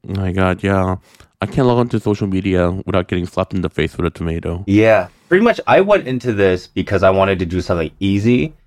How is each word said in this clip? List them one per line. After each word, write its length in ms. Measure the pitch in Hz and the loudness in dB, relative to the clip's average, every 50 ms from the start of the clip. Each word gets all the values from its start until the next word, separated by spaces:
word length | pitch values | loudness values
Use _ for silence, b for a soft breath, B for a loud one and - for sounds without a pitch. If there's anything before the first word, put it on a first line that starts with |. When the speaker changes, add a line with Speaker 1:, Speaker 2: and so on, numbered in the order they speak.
| - | -10
Speaker 1:
Oh 60 | - 95 | -8 -6
my 180 | 98 95 92 | -4 -4 -2
God, 320 | 85 95 92 92 90 90 - | 0 0 0 0 0 -2 -2
yeah. 320 | 98 98 95 92 92 92 - b b b b b b b _ | -2 0 0 0 -2 -4 -6 b b b b b b b _
I 40 | 95 | -8
can't 220 | 98 - - 135 | -4 0 2 2
log 100 | 123 120 | 2 4
onto 220 | 120 120 120 - 107 | 2 0 0 -2 -4
social 260 | - 104 104 - 110 | -2 -2 -2 -2 -2
media 440 | 98 95 95 92 101 92 90 90 87 92 95 - | -4 -2 -2 -2 0 0 2 2 0 -2 -4 -6
without 220 | - 95 92 90 | -2 -2 -2 -2
getting 180 | - 95 90 87 | -2 -4 -4 -4
slapped 280 | 87 - 90 95 _ - | -4 -4 -6 -4 _ -4
in 80 | 95 | -4
the 80 | 87 80 | -4 -4
face 280 | _ - 76 80 - | _ -4 -4 -4 -4
with 80 | - 85 | -4 -4
a 40 | - | -4
tomato. 540 | - - 90 82 82 82 85 87 87 90 101 | -4 -4 -6 -6 -6 -6 -6 -6 -8 -6 -2
Speaker 2:
Yeah. 440 | 98 98 104 110 113 110 98 90 87 _ _ _ | 0 2 4 4 4 4 2 0 -4 _ _ _
Pretty 160 | _ 170 190 226 | _ 0 2 2
much, 160 | 233 - - - | 2 0 0 0
I 140 | - 123 160 | 2 2 4
went 260 | 196 202 208 185 151 | 4 4 2 2 2
into 260 | 123 131 123 117 123 110 | -4 -6 -4 -2 -2 0
this 320 | 101 98 95 92 90 - | 2 2 2 2 0 -4
because 360 | - _ 98 90 - 101 92 98 | -8 _ -6 -4 -2 0 2 4
I 60 | 95 | 4
wanted 260 | 95 95 95 98 98 85 | 4 4 2 2 0 -2
to 60 | 92 | -2
do 160 | 82 90 90 | -4 -4 -4
something 300 | 82 - 92 85 78 76 - _ | -2 -2 -2 -2 -2 -6 -6 _
easy 540 | 95 98 98 101 104 117 123 127 147 156 - _ _ | -2 0 0 2 2 2 2 2 0 -4 -6 _ _